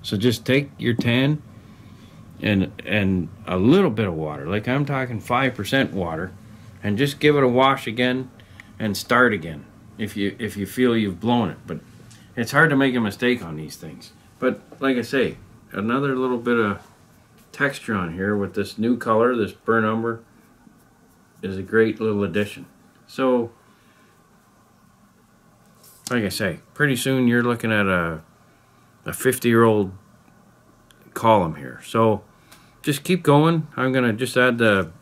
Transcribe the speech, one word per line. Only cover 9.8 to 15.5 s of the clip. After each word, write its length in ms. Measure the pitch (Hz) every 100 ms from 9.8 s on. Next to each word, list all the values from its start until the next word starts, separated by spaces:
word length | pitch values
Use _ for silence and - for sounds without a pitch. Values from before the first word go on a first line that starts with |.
| - -
if 180 | 104 104
you, 180 | 98 -
if 180 | 110 104
you 80 | 95
feel 320 | - 127 113
you've 220 | 101 87
blown 320 | 110 120 95
it. 60 | - -
But 120 | 82 - - - - - -
it's 160 | 113
hard 200 | 143 160
to 40 | 135
make 200 | 135 123
a 40 |
mistake 440 | 110 - 123 123
on 120 | 85 78
these 200 | 76 -
things. 380 | 80 69 - - - _
But 200 | 127 104 - -
like 180 | 135 123
I 60 |
say, 340 | 117 139 98 - -